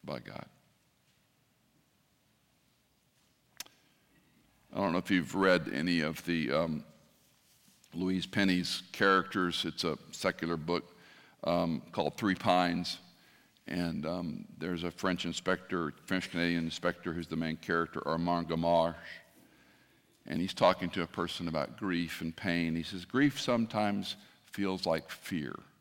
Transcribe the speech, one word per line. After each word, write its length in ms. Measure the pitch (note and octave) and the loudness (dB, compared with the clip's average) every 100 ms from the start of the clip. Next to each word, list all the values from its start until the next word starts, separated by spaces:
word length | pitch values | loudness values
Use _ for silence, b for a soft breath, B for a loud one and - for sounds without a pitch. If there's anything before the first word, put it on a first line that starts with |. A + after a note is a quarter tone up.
by 140 | - C2+ | -8 -10
God." 280 | G1+ - - _ _ _ _ _ _ _ _ _ _ _ _ _ _ _ _ _ _ _ _ _ _ _ _ _ _ _ _ _ _ _ - b b b b b _ _ _ _ _ | -8 -14 -14 _ _ _ _ _ _ _ _ _ _ _ _ _ _ _ _ _ _ _ _ _ _ _ _ _ _ _ _ _ _ _ -16 b b b b b _ _ _ _ _
I 20 | - | -2
don't 160 | G2 | 2
know 60 | E2+ | 0
if 120 | F2 | 4
you've 240 | F#2 D2 | 2 2
read 340 | F#2+ F#2+ F2+ D2+ | 4 6 6 4
any 320 | A#1 E2+ E2+ | -2 2 2
of 240 | D2+ D#2 | 2 -2
the, 260 | - E2+ C2 | -2 0 2
um, 340 | D2 E2+ D#2 - - _ _ _ _ _ _ _ _ _ | 0 0 -2 -8 -20 _ _ _ _ _ _ _ _ _
Louise 320 | E2+ F#2 F#2+ - | -4 0 0 0
Penny's 560 | G#2+ G2 F2+ E2+ - - | 2 4 4 0 -6 -8
characters. 760 | - G2 F#2+ F#2 G2+ F2+ E2+ F2 | 4 6 6 4 0 0 0 -4
It's 180 | - | -2
a 140 | E2+ C#2+ - | -2 -2 -8
secular 440 | - F#2+ - E2+ E2 | -2 -2 -2 -4 -4
book, 420 | D#2 F2 - B B B B B | -2 -2 -4 B B B B B
um, 380 | - F2 E2+ D#2 - | 0 0 0 -2 -4
called 240 | - D2+ - | -2 -2 0
Three 180 | G#2+ | 0
Pines. 640 | F#2 - F2+ F2 F2 F2 - - b b b b b - | 2 4 4 4 0 -4 -8 -14 b b b b b -6
And, 400 | F2 F2 D#2+ D#2 | -2 -2 -2 -4
um, 400 | F2+ E2+ F2+ - - | -4 -6 -8 -12 -8
there's 260 | F2 F2 | -6 -4
a 80 | F2 | -4
French 360 | - F#2+ F2 F2 | -2 -2 0 -2
inspector, 680 | D#2+ - F2+ - F#2 D#2 - - | -4 0 0 0 -2 -2 -6 -4
French-Canadian 580 | F#2 - F2 E2+ E2+ | -4 -2 0 2 2
inspector, 480 | E2 - - E2 F2+ | -2 -2 -2 -2 -6
who's 140 | E2+ E2 | -6 -4
the 100 | E2 | -4
main 220 | E2 D#2+ | -4 -4
character, 420 | - E2+ E2 - - | 0 0 0 -4 -2
Armand 400 | E2 E2+ F2 E2 | 0 0 0 0
Gamache. 460 | E2 E2+ E2+ E2+ E2 - - - - b b b b b b b _ | 0 4 4 4 -2 -14 -16 -20 -20 b b b b b b b _
And 160 | - E2+ | -6 -2
he's 140 | F#2 | -2
talking 340 | - F2+ F#2 F2+ | 4 4 6 0
to 120 | F#2+ | -2
a 40 | E2+ | -4
person 420 | - E2+ - F2 | -2 -4 -4 -4
about 280 | D#2+ C#2 - | -2 -4 -4
grief 460 | G2+ E2+ E2+ - | -2 0 -2 -4
and 120 | E2 | -6
pain. 400 | - G2+ F2 E2 | -4 -2 0 0
He 80 | E2 | -2
says, 220 | E2 F#2+ | -4 -10
"Grief 340 | F2 B2 C#3+ C#3 | -4 2 2 2
sometimes 760 | - A#2+ A2+ G#2+ G#2 G2+ F#2+ - B B - | 0 2 2 0 0 0 -4 -10 B B -14
feels 400 | - G2 F#2 F2+ | -4 -2 0 0
like 240 | D#2+ - | 0 -2
fear. 440 | - - F2+ C2 G1+ - _ | -14 -6 -4 -4 -8 -16 _